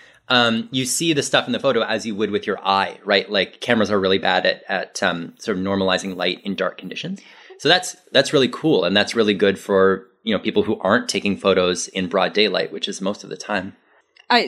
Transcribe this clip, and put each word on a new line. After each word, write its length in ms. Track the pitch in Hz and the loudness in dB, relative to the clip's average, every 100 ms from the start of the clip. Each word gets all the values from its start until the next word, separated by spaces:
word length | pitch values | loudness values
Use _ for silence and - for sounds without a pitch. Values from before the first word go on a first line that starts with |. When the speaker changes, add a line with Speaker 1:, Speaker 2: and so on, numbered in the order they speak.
| - _ - | -20 _ 0
Speaker 1:
um, 400 | 127 117 113 113 | 2 2 0 -2
you 140 | 131 | -4
see 280 | 127 - 170 | -4 -2 0
the 120 | 143 | 0
stuff 240 | 131 135 123 | 0 0 0
in 40 | |
the 60 | 113 | -2
photo 240 | 139 113 | 0 0
as 240 | 107 110 110 | -2 -4 -4
you 80 | |
would 160 | 101 104 | -4 -2
with 160 | 101 - | -2 -4
your 180 | 95 | -4
eye, 340 | 98 98 92 - | 0 0 0 -4
right? 240 | 98 101 101 | 0 0 2
Like, 320 | 104 92 - | 0 -2 -4
cameras 300 | - 113 101 | 0 2 2
are 80 | 104 | 2
really 200 | 95 98 | 2 2
bad 280 | 98 92 92 | 2 2 2
at, 160 | - - | -2 -4
at, 340 | 95 - - | -6 -6 -4
um, 320 | 98 85 82 - | -2 -2 -8 -10
sort 180 | - 95 | -6 -4
of 60 | |
normalizing 500 | 95 98 95 92 98 | -2 0 0 0 -2
light 260 | 90 90 - | -4 -4 -4
in 100 | 101 | -6
dark 240 | 92 90 - | -4 -4 -6
conditions. 420 | 92 - 170 196 - - - - | -12 -12 -10 -12 -14 -20 -20 -4
So 100 | 139 | 2
that's, 280 | 180 - - _ | 2 0 -12 _
that's 200 | 131 139 | 0 4
really 160 | 147 123 | 2 2
cool, 360 | - 160 107 | 0 0 2
and 120 | 87 101 | 2 2
that's 200 | 98 117 | 2 2
really 180 | 107 | 2
good 240 | 95 101 95 | 4 2 0
for, 480 | - 98 95 95 - _ | 0 4 4 2 -4 _
you 100 | 113 | -4
know, 60 | 107 | -2
people 220 | 107 104 | 0 0
who 160 | 98 110 | 0 0
aren't 300 | 92 120 123 | 2 2 2
taking 280 | 98 101 92 | -2 -2 0
photos 520 | 98 92 90 87 - | 2 4 2 0 -4
in 180 | 95 90 | -6 -2
broad 260 | 95 90 | 0 0
daylight, 380 | 104 107 92 - | 2 0 0 -4
which 160 | - - | -6 -8
is 140 | 95 | -6
most 240 | 95 104 | -6 -6
of 60 | - | -12
the 60 | - | -14
time. 380 | - 101 95 - _ _ _ _ - | -6 -6 -6 -14 _ _ _ _ 0
Speaker 2:
I, 120 | 240 | 0